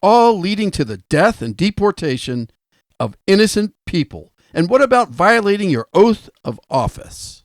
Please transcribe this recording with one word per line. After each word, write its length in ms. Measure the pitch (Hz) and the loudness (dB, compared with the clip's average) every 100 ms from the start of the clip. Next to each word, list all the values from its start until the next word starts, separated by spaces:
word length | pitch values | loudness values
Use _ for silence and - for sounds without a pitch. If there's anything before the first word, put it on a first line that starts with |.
all 360 | 196 233 233 220 | 4 4 4 2
leading 340 | 175 208 214 | -2 -2 -4
to 140 | - 131 | -2 -6
the 120 | 101 | -6
death 440 | _ 151 196 226 | _ 2 2 0
and 140 | 120 104 | -8 -2
deportation 920 | 180 208 208 196 160 127 - 123 113 _ _ _ _ _ | -4 0 -2 -2 -6 -6 -6 -8 -8 _ _ _ _ _
of 180 | 113 - - | -10 -8 0
innocent 480 | 196 214 - 208 _ - | 2 4 2 -4 _ -8
people? 460 | 175 143 85 73 _ _ | -4 -4 -8 -20 _ _
And 160 | - 170 | -4 0
what 120 | 254 | 2
about 280 | 277 247 - | 4 2 0
violating 600 | 120 180 233 202 202 202 | 0 2 2 2 -2 0
your 180 | 131 113 | -2 -2
oath 360 | 170 226 214 - _ | 2 2 2 -6 _
of 160 | - 113 _ | -12 -12 _
office? 760 | 131 110 - - - - - | -4 -4 -6 -18 -18 -18 -18